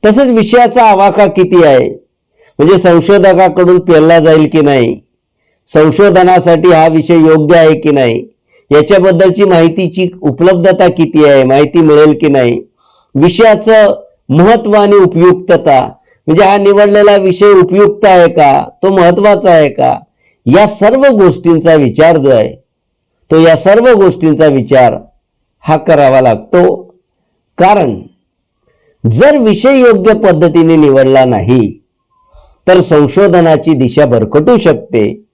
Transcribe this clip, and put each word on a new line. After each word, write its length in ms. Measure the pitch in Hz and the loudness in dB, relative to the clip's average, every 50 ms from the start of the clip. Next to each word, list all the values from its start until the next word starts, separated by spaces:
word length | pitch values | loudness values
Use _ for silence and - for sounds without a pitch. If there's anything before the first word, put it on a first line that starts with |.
तसंच 300 | - 214 208 254 277 254 240 | 0 0 0 2 0 0 0
विषयाचा 480 | 226 214 214 233 240 240 240 247 247 233 | -2 -2 0 0 0 0 2 2 0 2
आवाका 420 | 220 202 190 196 202 - 226 202 196 | 2 2 2 0 0 0 0 -2 0
किती 360 | - 185 180 180 180 175 165 | 0 -2 -2 0 2 2 2
आहे, 240 | 151 139 - - - - - _ _ _ _ _ _ _ _ _ _ _ - | 2 2 0 0 -2 -8 -12 _ _ _ _ _ _ _ _ _ _ _ -4
म्हणजे 200 | 147 165 202 180 | 0 0 0 2
संशोधकाकडून 1000 | 185 185 170 170 165 196 202 202 180 196 185 170 190 180 151 185 180 180 180 180 | 2 2 0 0 0 0 0 2 2 2 2 2 0 0 0 -2 0 0 0 0
पेलला 380 | 180 180 170 156 156 160 170 170 | 0 0 0 2 2 2 2 2
जाईल 300 | 160 165 160 160 156 147 | 2 2 2 2 0 0
की 80 | - 156 | 0 -2
नाही, 400 | 147 143 139 131 120 117 - - _ _ _ _ _ _ _ _ _ _ _ _ _ _ | 0 0 0 0 -2 -4 -4 -10 _ _ _ _ _ _ _ _ _ _ _ _ _ _
संशोधनासाठी 1000 | - 156 151 160 123 - 202 202 180 185 185 185 180 180 - 170 170 156 165 180 | -2 0 0 0 2 0 0 2 2 2 2 2 2 0 2 0 -2 0 2 0
हा 140 | 170 160 160 165 | 2 2 2 0
विषय 300 | 160 160 156 - 175 165 | 0 -2 -2 0 0 2
योग्य 380 | 156 160 160 156 151 147 175 | 2 2 2 0 0 0 2
आहे 220 | 165 160 156 160 - | 2 2 2 0 0
की 100 | - 156 | -2 -4
नाही, 320 | 143 139 131 120 113 123 - - _ _ _ _ _ _ _ _ | -2 -2 -2 -2 -4 -6 -10 -14 _ _ _ _ _ _ _ _
याच्याबद्दलची 760 | 143 151 147 156 202 190 180 190 180 165 190 185 175 214 202 | 0 0 0 2 0 0 2 0 0 2 0 0 0 0 0
माहितीची 640 | 190 180 165 165 165 160 - 185 165 165 185 185 180 180 - | 0 2 2 0 0 -2 -2 -6 -6 -6 -6 -8 -8 -8 -6
उपलब्धता 680 | - 151 123 - 170 185 190 175 170 190 180 - 185 175 | -8 -8 -4 0 0 0 0 0 0 -2 0 0 -2 -2
किती 360 | - - 165 156 - 156 151 | 0 -2 -4 -2 0 0 2
आहे, 200 | 143 139 135 131 | 2 2 2 0
माहिती 360 | 127 131 139 151 151 - 170 | 0 0 0 -2 0 0 -2
मिळेल 380 | 160 156 151 147 151 156 147 - | 0 2 2 2 2 2 0 0
की 80 | - 151 | -2 -2
नाही, 320 | 143 135 123 120 117 - - _ _ _ _ _ _ _ _ _ _ | 0 0 -2 -2 -4 -6 -10 _ _ _ _ _ _ _ _ _ _
विषयाचं 800 | 135 151 180 175 180 226 226 214 202 214 220 220 220 214 196 - - - _ _ _ _ - | -2 -2 -2 0 2 2 2 2 0 0 0 2 2 2 2 -2 -4 -10 _ _ _ _ -4
महत्त्व 440 | 131 156 175 208 233 226 226 208 208 | -2 0 2 2 0 0 -2 -2 -2
आणि 220 | 214 208 202 208 | 0 0 2 2
उपयुक्तता 920 | 202 185 - - 165 175 180 180 180 185 - 175 160 - 156 139 131 131 - - _ _ _ _ _ _ | 2 2 0 0 0 0 0 0 0 -2 -2 -2 -2 0 0 0 0 -2 -4 -12 _ _ _ _ _ _
म्हणजे 180 | - 160 170 202 | -4 -2 0 0
हा 120 | 190 202 | 0 0
निवडलेला 600 | 202 196 202 202 202 208 202 202 208 208 208 202 | 0 0 0 2 2 0 2 2 2 2 2 2
विषय 300 | 202 190 190 180 - 202 | 2 0 -2 -2 0 2
उपयुक्त 580 | 208 202 190 180 180 180 202 208 202 - - - | 2 4 2 2 0 0 0 0 0 0 -2 0
आहे 240 | 196 185 180 175 170 | 2 2 2 2 0
का, 400 | 170 170 151 139 135 139 - - _ _ | 0 0 0 0 0 -2 -4 -8 _ _
तो 140 | - 196 196 | -4 -2 0
महत्वाचा 540 | 190 170 170 180 190 202 208 202 196 - 190 | 0 0 0 0 0 0 0 0 0 0 0
आहे 180 | 170 160 151 143 | 2 2 0 -2
का, 300 | - - 131 127 131 - _ _ _ _ _ _ _ _ _ | -2 -4 -4 -4 -4 -6 _ _ _ _ _ _ _ _ _
या 200 | 120 135 185 214 | -2 0 0 0
सर्व 360 | 208 208 - 196 214 247 262 277 | -2 -2 -2 -2 -2 0 2 0
गोष्टींचा 680 | 277 247 208 190 180 - - - 170 170 160 - 170 160 | 0 2 2 0 0 0 -2 -2 -2 -2 0 0 0 0
विचार 420 | 156 143 123 107 - 156 165 165 | 0 0 -2 -2 0 0 2 2
जो 140 | 156 135 139 | 0 0 0
आहे, 240 | 131 113 107 - - _ _ _ _ _ _ _ _ _ _ _ _ _ _ _ | 0 0 -2 -4 -6 _ _ _ _ _ _ _ _ _ _ _ _ _ _ _
तो 100 | 156 160 | 0 2
या 160 | 165 165 160 | 2 2 0
सर्व 360 | 156 - 190 202 226 233 254 | 0 0 0 0 2 2 2
गोष्टींचा 540 | 240 196 196 180 - - - 160 147 - 160 | 2 2 0 -2 -2 -2 -4 -4 -2 0 0
विचार 480 | 151 139 135 117 - 135 131 127 120 - - - _ _ _ _ _ _ _ _ _ _ _ | 0 0 -2 -4 -2 0 0 0 0 -2 -6 -16 _ _ _ _ _ _ _ _ _ _ _
हा 160 | _ - 156 | _ -4 -4
करावा 440 | 151 - - 160 147 143 131 131 131 | -4 -2 -2 0 0 2 2 2 2
लागतो. 640 | 131 123 110 107 - _ - 175 175 185 - - - _ _ _ _ _ _ _ _ _ _ _ _ _ _ - | 0 0 -2 -4 -6 _ -2 0 0 0 -2 -6 -12 _ _ _ _ _ _ _ _ _ _ _ _ _ _ -2
कारण 440 | 175 185 208 202 165 127 107 87 - - _ _ _ _ _ _ _ _ _ _ _ _ _ _ _ _ _ _ - | 0 0 0 0 -2 -4 -6 -10 -14 -20 _ _ _ _ _ _ _ _ _ _ _ _ _ _ _ _ _ _ -8
जर 320 | 117 110 120 233 294 294 285 | -6 -2 0 0 0 0 0
विषय 400 | 233 214 202 - - 262 277 262 | 0 -2 -2 -2 -2 0 0 2
योग्य 340 | 247 240 220 190 180 220 214 | 2 2 0 0 0 -2 -2
पद्धतीने 640 | - 220 196 170 151 170 165 147 170 165 165 165 | 0 0 -2 0 0 -2 0 0 0 0 2 2
निवडला 480 | 156 151 143 135 135 135 131 135 135 131 | 2 2 2 2 2 0 2 2 0 0
नाही, 560 | 127 120 101 92 101 131 127 107 98 - - _ _ _ _ _ _ _ _ _ _ _ - _ _ _ _ _ - | 0 -2 -4 -2 -2 -2 -2 -2 -4 -8 -12 _ _ _ _ _ _ _ _ _ _ _ -20 _ _ _ _ _ 0
तर 120 | 185 185 | 0 0
संशोधनाची 920 | 180 - 165 151 147 139 - 185 202 - - 175 165 165 156 147 - 165 156 | 0 0 0 0 0 0 0 0 0 0 0 0 0 0 -2 -2 -2 -4 -2
दिशा 320 | 127 131 120 - - - | -2 -4 -4 -2 -2 -2
भरकटू 520 | 123 120 113 110 107 - 147 156 - 247 214 | 0 0 -4 -4 -2 -2 -2 0 0 0 0
शकते. 640 | - 175 131 107 - - - 117 104 107 - - _ _ | 0 -2 -2 -4 -6 -6 -4 -4 -4 -4 -6 -12 _ _